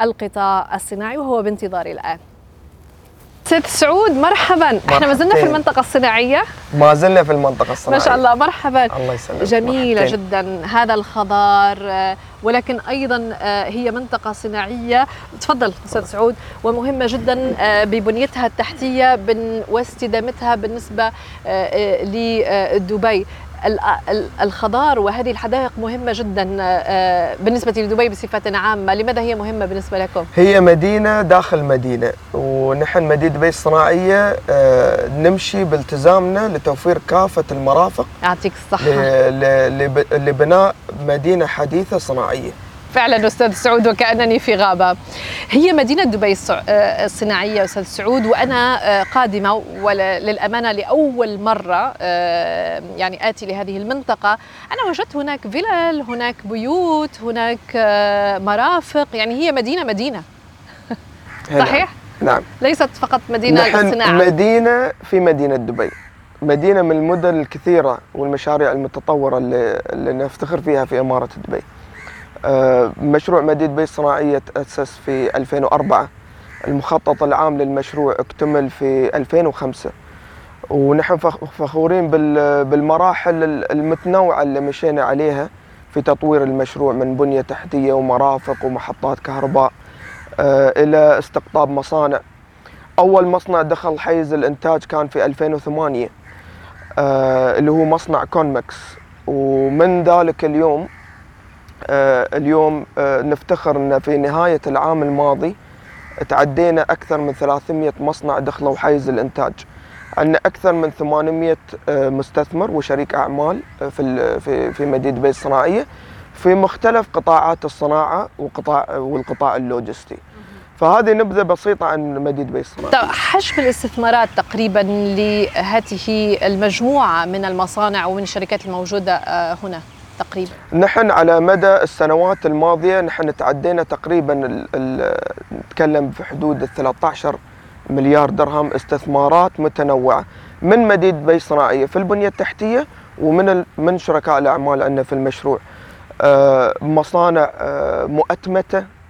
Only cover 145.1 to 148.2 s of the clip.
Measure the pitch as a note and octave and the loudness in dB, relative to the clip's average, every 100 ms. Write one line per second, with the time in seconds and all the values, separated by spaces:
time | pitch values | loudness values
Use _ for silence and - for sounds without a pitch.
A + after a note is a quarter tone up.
145.1 | C#3 C3+ - C#3+ B2+ - - - - - | -2 -4 -4 -2 -4 -6 -20 -20 -20 -12
146.1 | - C#3+ C#3 C#3 C3+ B2 - D3 D#3 D3+ | 2 6 8 6 6 2 0 0 0 2
147.1 | F3+ F3 E3 C#3+ - C3+ C#3+ C#3+ C3+ B2+ | 2 4 4 0 -2 -6 -4 -2 -2 -2
148.1 | D3 | -2